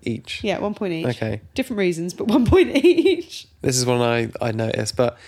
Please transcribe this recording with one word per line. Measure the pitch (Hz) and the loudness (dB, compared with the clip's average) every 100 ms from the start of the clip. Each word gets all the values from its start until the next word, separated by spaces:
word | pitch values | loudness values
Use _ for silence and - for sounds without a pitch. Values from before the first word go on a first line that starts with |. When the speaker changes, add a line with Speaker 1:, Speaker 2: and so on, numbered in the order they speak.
Speaker 1:
each. | - 110 - - | -8 -8 -8 -8
Speaker 2:
Yeah, | 208 175 | -4 -4
one | 208 | -4
point | 208 196 | -4 -4
each. | 160 139 | -4 -4
Speaker 1:
Okay. | 117 110 107 - | -4 -4 -6 -8
Speaker 2:
Different | - 254 208 | -6 -4 -2
reasons, | 185 165 175 | -2 -2 -6
but | - 208 | -6 0
one | 262 233 | 2 4
point | 381 - 277 | 4 4 4
<laughs> | |
each. | 349 339 339 349 - - - _ | 4 6 4 2 -4 -14 -20 _
Speaker 1:
This | 135 127 | -2 0
is | 123 | 2
one | 123 | 2
I, | 120 117 113 - | 2 2 -2 -4
I | 120 | -4
noticed, | 110 113 - 110 - | -2 -2 -2 -2 0
but | 120 - | -2 -2